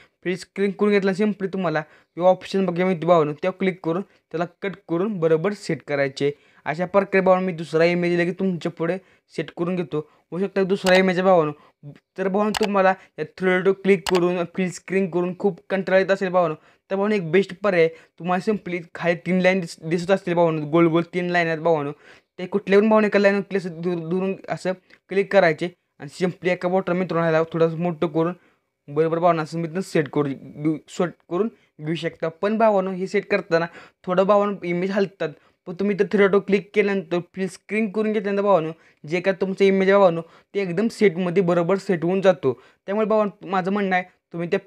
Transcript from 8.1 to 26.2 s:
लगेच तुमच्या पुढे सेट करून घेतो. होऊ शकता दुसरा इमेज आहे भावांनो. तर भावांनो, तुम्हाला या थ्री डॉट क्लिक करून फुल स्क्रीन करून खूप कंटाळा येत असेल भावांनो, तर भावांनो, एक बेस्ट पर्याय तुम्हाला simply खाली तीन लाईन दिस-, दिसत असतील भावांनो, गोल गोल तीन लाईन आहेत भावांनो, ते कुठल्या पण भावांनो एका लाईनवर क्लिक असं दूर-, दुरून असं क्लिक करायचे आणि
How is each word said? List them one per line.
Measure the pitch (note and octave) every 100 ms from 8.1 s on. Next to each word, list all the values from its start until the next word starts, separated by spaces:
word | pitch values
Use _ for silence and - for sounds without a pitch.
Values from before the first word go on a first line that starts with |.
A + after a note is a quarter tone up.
| F3
लगेच | E3+ F#3+
तुमच्या | G3 F3 E3+
पुढे | - E3 F#3 - _ _
सेट | - D3+ -
करून | E3+ F#3
घेतो. | D#3+ D3+ D3+ _ -
होऊ | E3
शकता | F#3+ G3
दुसरा | F#3+ G3+ F#3 F#3
इमेज | F#3+ F3+
आहे |
भावांनो. | F#3 F3+ D3+ D3 _ _ D3 C#3 _ -
तर | F#3+
भावांनो, | F#3+ G#3 G3+
तुम्हाला | G#3+ G3+ F#3+ F#3+ - -
या | D3+ -
थ्री | F#3 F#3
डॉट | F#3 F#3+
क्लिक | F#3+ G3 F3+
करून | F#3 F3 F3+
फुल | E3+ - F#3
स्क्रीन | - - F#3+ G3
करून | E3 F3+ F3+
खूप | G3+ E3+ -
कंटाळा | G3 F#3 F#3
येत | F3+
असेल | F#3+ F#3+
भावांनो, | F3+ E3+ D#3 _ _ -
तर | G3
भावांनो, | G3+ G#3+
एक | E3
बेस्ट | F3+ F#3+ F3+
पर्याय | G#3 F3+ E3 E3 _ -
तुम्हाला | E3+ F3+ G#3+
simply | G#3 - F3 E3+
खाली | - E3+ E3+ -
तीन | F#3
लाईन | F3+ F#3+
दिस-, | E3 - D#3+
दिसत | D#3+ F3
असतील | F#3+ F#3
भावांनो, | E3+ E3+ D#3+ D3
गोल | E3 E3+
गोल | D#3+ E3
तीन | F3+ F3+
लाईन | F3 E3
आहेत | D#3+
भावांनो, | E3 D#3+ C#3+ D3 - - _ -
ते | F3+
कुठल्या | G3 G3 G3
पण | A3
भावांनो | G#3+ G#3
एका | G3+
लाईनवर | G3+ G3+
क्लिक | F#3+ F#3+
असं | F3+ D#3+
दूर-, | F3 F3 D#3+
दुरून | F#3 F#3+ F#3+ -
असं | D#3 F3+ F#3 _ _ -
क्लिक | F#3 G3
करायचे | G3 F3 D3+ F3 - _ -
आणि | C#3+ -